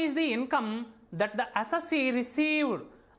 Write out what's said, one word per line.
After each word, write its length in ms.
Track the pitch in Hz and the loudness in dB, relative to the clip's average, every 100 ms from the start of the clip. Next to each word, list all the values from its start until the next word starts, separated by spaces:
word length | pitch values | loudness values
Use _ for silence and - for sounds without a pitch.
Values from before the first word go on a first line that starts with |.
| 320 | 0
is 60 | 285 | 2
the 60 | 311 226 | 2 0
income 340 | 254 277 220 226 226 - - 170 | 0 0 0 -4 -8 -14 -12 -4
that 120 | 208 214 | -2 -2
the 60 | 233 208 | -2 -2
assessee 480 | 226 330 330 311 262 247 | -2 -2 0 2 2 2
received 640 | 240 - 302 302 285 170 - - - | 0 0 2 2 2 -2 -6 -20 -20